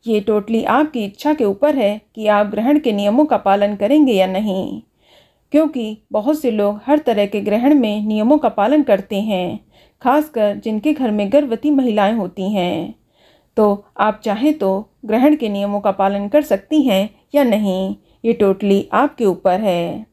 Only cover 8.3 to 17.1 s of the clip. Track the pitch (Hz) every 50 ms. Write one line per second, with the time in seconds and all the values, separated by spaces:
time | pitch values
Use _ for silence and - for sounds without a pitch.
8.3 | 294 302 - 226 - - 202 226 285 311 277 - 208 190 190 _ 214 190 208 220
9.3 | 208 180 180 175 - 214 _ _ _ _ _ _ _ _ - 254 262 302 302 302
10.3 | - 233 214 208 202 202 - 226 214 214 202 302 302 - 262 226 208 208 208 196
11.3 | 226 285 294 262 226 226 - 294 294 269 269 247 214 208 202 196 226 233 196 175
12.3 | - - 190 190 214 202 175 180 - 165 165 - 226 _ _ _ _ _ _ _
13.3 | _ _ _ _ _ - 214 208 202 202 - _ _ - 202 214 214 - - 226
14.3 | 196 214 247 302 302 302 - 190 190 196 214 _ _ _ - 214 214 233 254 302
15.3 | 302 302 247 214 202 202 202 202 202 202 202 208 196 - 196 196 202 202 202 202
16.3 | 196 302 302 202 202 196 - _ 311 311 269 262 196 190 196 220